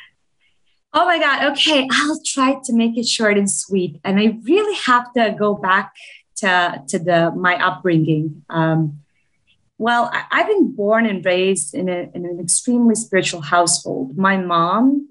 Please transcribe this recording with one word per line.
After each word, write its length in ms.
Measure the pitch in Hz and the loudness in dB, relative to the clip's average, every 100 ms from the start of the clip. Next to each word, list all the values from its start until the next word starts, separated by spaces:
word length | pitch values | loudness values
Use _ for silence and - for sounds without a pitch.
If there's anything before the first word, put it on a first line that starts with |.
| - _ _ _ _ _ _ _ _ | -20 _ _ _ _ _ _ _ _
Oh 120 | 302 359 | 0 2
my 140 | 339 | 2
God. 320 | 302 269 277 | 0 0 0
Okay. 340 | 294 311 294 262 | 0 2 2 2
I'll 300 | - 294 311 - | 0 0 -2 -4
try 320 | - 262 269 | 0 0 0
to 100 | - | 0
make 240 | 233 233 233 | 0 2 0
it 80 | 226 | -2
short 320 | - 220 202 | 0 2 2
and 140 | 202 | 0
sweet. 480 | - - 196 180 - 190 | -2 -2 -2 -2 -4 -2
And 120 | 196 | 2
I 200 | 214 233 | 2 0
really 320 | 214 370 415 381 - | 0 2 2 -2 2
have 260 | 247 240 | 2 2
to 220 | 240 220 - | 0 0 0
go 180 | 208 208 | -2 0
back 380 | 185 190 202 - - - _ - | 0 0 0 -10 -20 -20 _ -6
to, 460 | 202 180 175 170 - | 0 2 0 -4 -6
to 120 | 185 | -4
the, 320 | 170 170 165 | 0 2 2
my 300 | 170 180 175 | 0 0 0
upbringing. 840 | 185 156 185 165 156 156 160 147 - | 0 -2 0 2 2 0 -2 -8 -8
Um, 520 | 165 160 160 156 147 - _ _ _ _ _ _ - | -2 0 0 -2 -6 -16 _ _ _ _ _ _ -6
well, 300 | 226 240 - | -2 0 0
I, 120 | - - | -4 -4
I've 160 | 269 349 | -2 0
been 280 | 415 233 196 | 2 2 0
born 320 | 202 220 226 | 0 2 2
and 180 | 190 180 | 0 0
raised 480 | 180 190 190 - | 0 2 0 -4
in 160 | - 185 | -6 -4
a, 180 | 180 175 | -4 -8
in 100 | 175 | -10
an 160 | 175 175 | -10 -8
extremely 540 | 175 - - 240 233 | -4 -2 0 2 2
spiritual 480 | 214 - 185 - 170 | 2 0 -2 -2 -4
household. 720 | 147 175 170 - - - - 151 | -2 0 2 0 -4 -6 -6 -2
My 220 | 190 190 | 0 0
mom 720 | 180 170 170 202 262 285 - | 0 0 2 2 2 2 -2